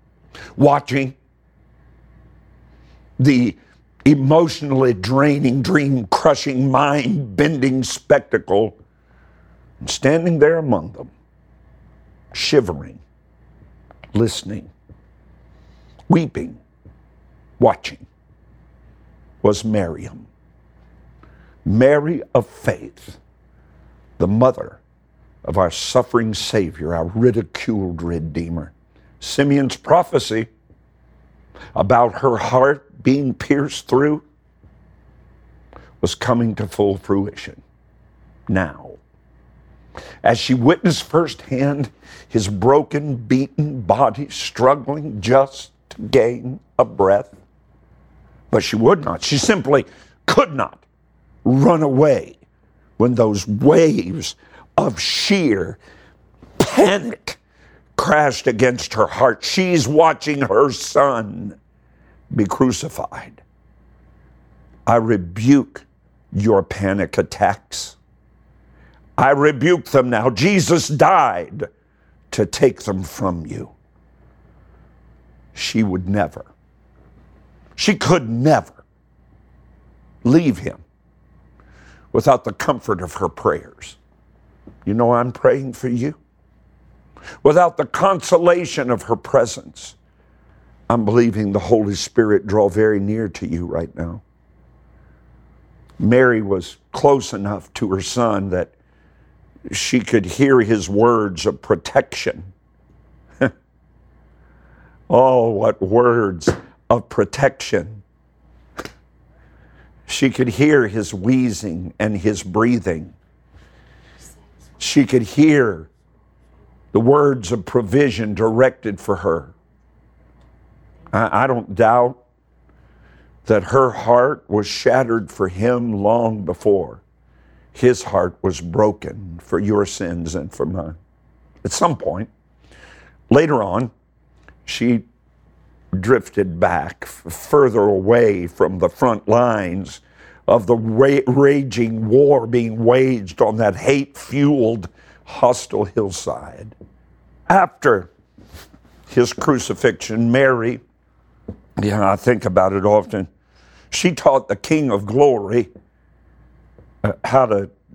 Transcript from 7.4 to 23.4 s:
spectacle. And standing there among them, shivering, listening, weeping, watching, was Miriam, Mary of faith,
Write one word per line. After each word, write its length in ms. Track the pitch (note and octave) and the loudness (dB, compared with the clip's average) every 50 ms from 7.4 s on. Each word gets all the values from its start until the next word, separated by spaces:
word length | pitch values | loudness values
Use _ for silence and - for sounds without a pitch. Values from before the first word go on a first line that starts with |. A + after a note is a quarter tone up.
| C#3+ D#3 D#3+ C3 B2+ C3+ B2+ C3 A#2+ | 0 0 0 0 0 0 0 -2 -4
spectacle. 920 | - - - - - D3 C#3 - - - G#2 - - F#2 G2+ A2+ G#2 - - _ _ _ _ _ _ _ _ _ _ _ _ _ _ _ _ _ _ _ - | -4 -8 -6 0 2 2 2 2 0 -4 -4 -2 0 0 0 0 -2 -4 -10 _ _ _ _ _ _ _ _ _ _ _ _ _ _ _ _ _ _ _ -14
And 100 | - - | -12 -10
standing 500 | - - - C3+ D#3 E3 E3 F3+ E3 D3 | -6 -2 0 0 2 2 0 0 2 2
there 180 | D3 D3+ E3 | 4 2 2
among 360 | E3 D#3 C3+ A2 F2 D#2 - - | 2 -2 -2 -2 -2 -4 -8 -14
them, 160 | - - - _ _ _ _ _ _ _ _ _ _ _ _ _ _ _ _ _ _ _ _ _ _ _ - | -16 -20 -20 _ _ _ _ _ _ _ _ _ _ _ _ _ _ _ _ _ _ _ _ _ _ _ -16
shivering, 680 | - - - - D#3 C#3+ A#2 F2+ D#2+ C#2 - - - - _ _ _ _ _ _ _ _ _ _ _ _ - - _ _ _ - - _ - - - | -12 -8 -4 -2 0 0 0 0 -4 -8 -12 -18 -20 -20 _ _ _ _ _ _ _ _ _ _ _ _ -20 -20 _ _ _ -20 -20 _ -12 -6 -2
listening, 560 | G#2+ A#2 G#2+ - - - F#2+ G#2 G2 - - - _ _ - - _ _ _ _ _ _ _ _ _ _ _ _ _ _ _ _ _ _ _ _ _ - | 0 0 0 -2 -6 -10 -12 -12 -14 -14 -18 -20 _ _ -20 -20 _ _ _ _ _ _ _ _ _ _ _ _ _ _ _ _ _ _ _ _ _ -2
weeping, 500 | - E3 E3+ D#3+ - - - - - - - _ _ _ _ _ - - _ _ _ _ _ _ _ _ _ _ _ _ - | 0 0 0 0 -2 -6 -10 -12 -12 -14 -18 _ _ _ _ _ -20 -20 _ _ _ _ _ _ _ _ _ _ _ _ 0
watching, 460 | A#2+ A2 - - - - - - - - _ _ _ _ _ _ _ _ _ _ _ _ _ _ _ _ _ _ _ _ _ _ _ _ _ _ | 0 0 0 -2 -8 -16 -16 -18 -20 -20 _ _ _ _ _ _ _ _ _ _ _ _ _ _ _ _ _ _ _ _ _ _ _ _ _ _
was 240 | - G#2+ G#2 - - | 0 0 0 0 -2
Miriam, 600 | A2 G#2+ G#2 F#2 E2 D#2 - - - - - - - _ _ _ _ _ _ _ _ _ _ _ _ _ _ _ _ _ _ - - - _ _ _ _ _ - | -4 -2 -2 -4 -4 -8 -12 -14 -16 -18 -20 -20 -20 _ _ _ _ _ _ _ _ _ _ _ _ _ _ _ _ _ _ -20 -20 -20 _ _ _ _ _ -4
Mary 560 | - G2 A2+ B2+ C#3 D3 D3 D3 D#3+ E3+ C3+ - - - | 0 2 4 6 6 4 4 0 -2 -4 -6 -4 -2 0
of 140 | B2+ A2 | -2 -2
faith, 680 | - - - - A#2 - - G#2+ - - _ - - - - _ _ _ _ | -2 -8 -8 -4 -4 -4 -4 -8 -18 -20 _ -20 -20 -20 -20 _ _ _ _